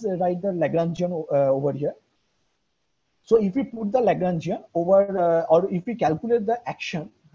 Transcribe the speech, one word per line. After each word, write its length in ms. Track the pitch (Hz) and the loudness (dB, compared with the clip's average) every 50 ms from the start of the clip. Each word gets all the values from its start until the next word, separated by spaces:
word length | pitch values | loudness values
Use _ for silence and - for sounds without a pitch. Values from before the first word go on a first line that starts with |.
| 226 | -4
uh, 100 | 208 185 165 | -4 -2 0
write 240 | 185 180 180 175 175 | 0 0 -2 -2 -4
the 60 | 202 | -4
Lagrangian, 600 | 185 175 156 139 - 170 170 170 170 160 175 175 | -2 0 -2 0 0 0 0 0 -2 -2 -4 -4
uh, 400 | 180 160 160 - - 139 139 135 | -4 -4 -4 -2 0 2 2 2
over 220 | 135 135 139 143 139 | 2 2 0 -2 -2
here. 220 | 139 143 - - - _ _ _ _ _ _ _ _ _ _ _ _ _ _ _ _ _ _ _ _ _ _ _ _ _ | -2 -4 -6 -6 -8 _ _ _ _ _ _ _ _ _ _ _ _ _ _ _ _ _ _ _ _ _ _ _ _ _
So 120 | - 220 | 2 2
if 180 | 233 208 196 185 | 4 4 2 -2
we 100 | 277 269 | -2 -4
put 280 | - - 226 220 202 208 | -4 -6 -8 -6 -2 0
the 80 | 254 | 0
Lagrangian 640 | 240 196 165 156 180 180 180 160 - 160 196 - - - - | 2 2 2 2 0 -2 -2 -4 -4 -6 -6 -8 -8 -6 -4
over, 440 | 170 170 175 196 196 202 196 190 190 | -2 0 4 4 4 4 2 0 0
uh, 280 | 175 170 165 165 165 - | 2 2 2 2 2 4
or 220 | 156 170 180 196 | 4 4 4 2
if 160 | 196 175 170 | -2 -4 -4
we 80 | - 233 | -4 -4
calculate 520 | - 170 151 160 160 - 226 233 233 208 | 0 0 0 0 0 0 0 0 0 2
the 200 | 202 233 240 - - | 0 -2 -4 -4 -8
action 420 | 151 - - - - 165 151 214 _ _ _ _ - | -10 -8 -8 -8 -6 -6 -8 -8 _ _ _ _ -14